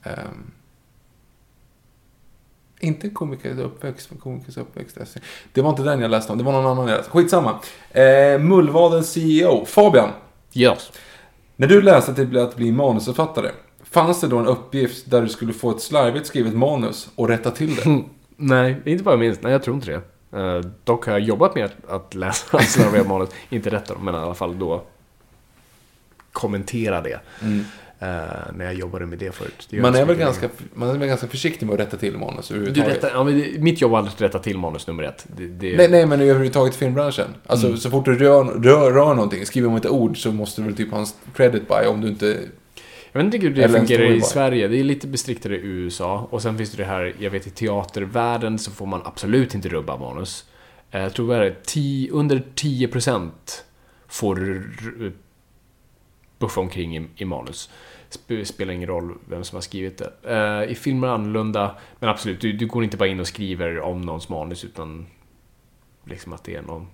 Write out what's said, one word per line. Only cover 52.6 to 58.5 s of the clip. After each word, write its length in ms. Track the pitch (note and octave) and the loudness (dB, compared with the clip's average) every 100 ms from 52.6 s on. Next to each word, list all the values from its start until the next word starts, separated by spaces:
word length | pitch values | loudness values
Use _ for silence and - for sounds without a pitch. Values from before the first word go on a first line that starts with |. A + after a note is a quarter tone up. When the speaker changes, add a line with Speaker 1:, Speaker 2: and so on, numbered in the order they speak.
| D3+ C3 B2 | -4 -2 -2
Speaker 2:
procent 800 | B2 C#3 A2+ E2+ - - - - _ _ _ _ | -2 -2 -2 -4 -14 -18 -18 -18 _ _ _ _
får 320 | - G#2+ F#2 | -6 -2 -2
r-, 300 | F#2+ F#2+ G2+ A2 A2 A2+ | -4 -6 -10 -14 -16 -10
r-, 120 | G#2+ F2 _ _ _ _ _ _ _ _ _ _ _ _ | -12 -12 _ _ _ _ _ _ _ _ _ _ _ _
buffa 220 | A2 - | -6 -4
omkring 360 | F#2 F#2 E2 E2 | -6 -6 -8 -8
i, 100 | D#2+ - | -12 -12
i 100 | F#2+ | -10
manus. 440 | D2+ A#1+ - - - - - _ | -10 -12 -16 -18 -20 -20 -20 _
Sp-, 340 | - _ A2+ | -20 _ -8
spelar 280 | G2 | -8